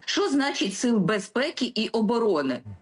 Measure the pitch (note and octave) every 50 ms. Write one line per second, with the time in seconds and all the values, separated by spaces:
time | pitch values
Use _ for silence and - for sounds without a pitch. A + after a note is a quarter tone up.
0 | - - - - G4 - - C#4+ C4+ C#4 - - - G3 F#3+ - - B3 A#3 A3
1 | F#3 D#3+ A3 G#3 G3 - - A#3+ C4 D#4 - - C4 A3+ - - A3 - - A#3
2 | G#3+ G3+ A#3 A#3 A#3 G#3+ F#3+ D3+ C#3+ C3+ B2+ A#2+ A#2+ G#2+ G2+ F2+